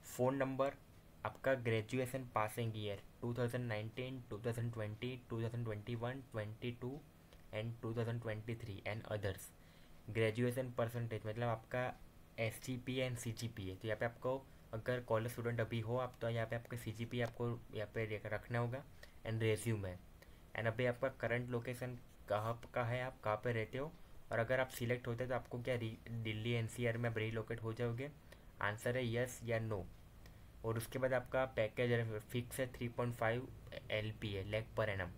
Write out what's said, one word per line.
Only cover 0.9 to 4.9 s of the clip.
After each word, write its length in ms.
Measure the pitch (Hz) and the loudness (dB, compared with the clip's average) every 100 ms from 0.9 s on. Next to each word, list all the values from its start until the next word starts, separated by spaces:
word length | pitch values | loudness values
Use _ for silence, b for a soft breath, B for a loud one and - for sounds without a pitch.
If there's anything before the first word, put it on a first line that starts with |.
| - - - 110 | -20 -20 -8 -6
आपका 280 | - - | 0 4
ग्रेजुएशन 720 | 131 117 113 107 127 127 135 123 117 | 4 6 4 4 2 2 0 0 2
पासिंग 380 | 107 113 117 107 | 2 2 0 0
ईयर 260 | 104 101 - - | -2 -4 -6 -6
टू 120 | 120 | -2
थाउजेंड 340 | 120 120 123 123 | 2 2 2 0
नाइनटीन, 560 | 107 110 - 127 131 123 | 0 -2 -4 -6 -6 -6
टू 80 | 104 | -2
थाउजेंड 360 | 117 117 117 | 0 2 0
ट्वेंटी, 480 | 117 107 | 0 -2